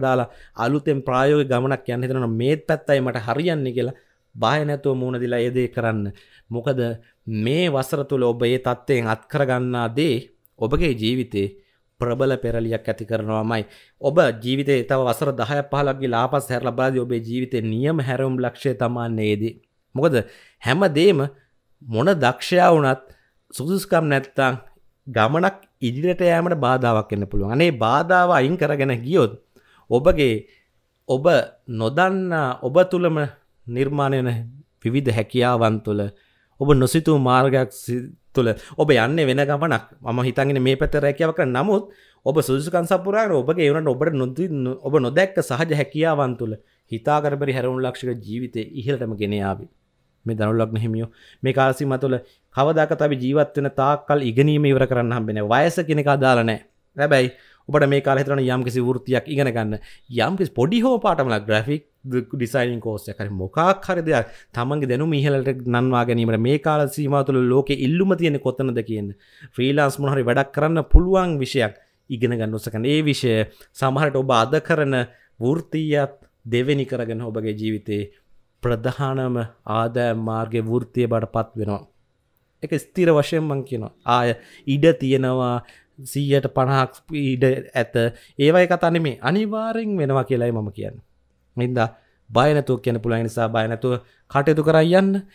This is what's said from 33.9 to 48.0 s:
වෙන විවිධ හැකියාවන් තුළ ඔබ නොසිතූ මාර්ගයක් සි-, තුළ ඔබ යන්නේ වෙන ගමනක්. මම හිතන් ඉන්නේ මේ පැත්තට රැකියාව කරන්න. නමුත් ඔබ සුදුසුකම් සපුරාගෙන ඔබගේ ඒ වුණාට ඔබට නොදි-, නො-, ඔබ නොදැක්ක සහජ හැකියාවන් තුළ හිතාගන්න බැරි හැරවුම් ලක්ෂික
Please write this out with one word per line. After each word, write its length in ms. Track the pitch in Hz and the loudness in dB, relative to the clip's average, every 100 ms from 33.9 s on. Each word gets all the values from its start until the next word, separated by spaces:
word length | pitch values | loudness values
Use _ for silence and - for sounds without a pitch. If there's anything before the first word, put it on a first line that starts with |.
| 147 139 135 | 0 0 0
වෙන 120 | 127 113 117 135 - _ | -2 -4 -8 -16 -20 _
විවිධ 340 | 110 131 131 | -2 0 0
හැකියාවන් 680 | 110 104 127 120 120 110 107 | -2 -2 0 2 2 2 0
තුළ 200 | 107 104 101 - _ _ _ - | -2 -4 -4 -10 _ _ _ -2
ඔබ 80 | 139 | 2
නොසිතූ 440 | 139 127 160 160 147 | 4 4 2 2 2
මාර්ගයක් 520 | 127 127 135 131 127 | 4 4 4 2 0
සි-, 380 | - - 123 127 - _ | -6 -8 -8 -8 -16 _
තුළ 220 | - 117 107 - - | 0 0 0 -6 0
ඔබ 120 | 151 | 4
යන්නේ 360 | 123 113 165 139 | 4 4 2 2
වෙන 160 | 131 143 | 2 0
ගමනක්. 380 | 143 160 117 - - | 0 0 -2 -4 -12
මම 240 | 117 123 | -4 -2
හිතන් 280 | 127 120 139 | 0 0 0
ඉන්නේ 120 | 139 | 2
මේ 140 | 127 135 | 2 2
පැත්තට 260 | 151 151 | 0 0
රැකියාව 320 | 143 143 160 | 0 0 0
කරන්න. 200 | 160 139 | 0 0
නමුත් 360 | 123 151 202 202 - _ _ 131 | 0 2 0 -2 -14 _ _ 0
ඔබ 100 | 151 | 0
සුදුසුකම් 480 | 135 135 151 175 170 | 2 -2 0 -2 0
සපුරාගෙන 500 | 185 185 208 214 156 | 0 0 0 2 0
ඔබගේ 300 | 127 175 147 | 0 2 2
ඒ 40 | |
වුණාට 240 | 156 156 | 2 0
ඔබට 200 | 127 156 | 0 0
නොදි-, 360 | 143 127 131 180 | 0 -2 -4 -4
නො-, 280 | 147 127 131 | -2 -4 -4
ඔබ 120 | 135 147 | 0 2
නොදැක්ක 400 | 123 147 190 185 | 2 2 0 0
සහජ 360 | - 123 165 | -2 -2 0
හැකියාවන් 600 | 147 139 151 165 147 135 120 | 0 -2 0 0 2 0 -2
තුළ 180 | 117 110 _ _ _ | -6 -8 _ _ _
හිතාගන්න 480 | 113 120 151 147 139 | -6 0 0 0 -2
බැරි 180 | 139 131 | -2 -2
හැරවුම් 220 | 123 127 | -2 -2
ලක්ෂික 400 | 127 123 | -4 -4